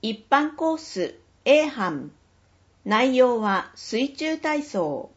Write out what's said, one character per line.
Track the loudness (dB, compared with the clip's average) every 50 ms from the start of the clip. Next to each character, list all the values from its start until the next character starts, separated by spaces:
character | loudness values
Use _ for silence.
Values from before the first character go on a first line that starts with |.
一 | -4 -6 -6 -6 -2 _
般 | 2 2 2 0 -4
コ | -2 -2 -2 -2
ー | -2
ス | -6 -10 -6 -6 -6 -6 -6 -12 _ _ _ _ _
A | 4 6 6 6
班、 | 2 -2 -2 -2 -2 -2 -4 -8 -12 -16 _ _ _ _ _ _ _ _ _ _ _ _ _ _
内 | 0 2 2 4 4 6
容 | 6 6 6 4 0
は | 0 0 0 -2 -2 -6 -16
水 | -18 -14 -6 -2 -2 -2 -2 -4
中 | -6 -4 -4 -4 -4
体 | -4 -4 -4 -2 -4
操。 | -4 -4 -4 -2 -2 -4 -6 -8 -12 -18